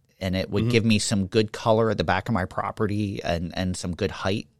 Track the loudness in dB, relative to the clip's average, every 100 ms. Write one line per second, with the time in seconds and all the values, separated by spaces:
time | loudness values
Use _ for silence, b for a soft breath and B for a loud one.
0 | _ -6 -2 -2 0 0 2 4 4 2
1 | 2 0 2 2 2 0 2 4 4 0
2 | 0 0 0 -2 -2 -4 -6 -2 -2 -2
3 | -4 -4 -2 -2 -4 -4 -4 -4 -6 -4
4 | -4 -2 -2 -2 -6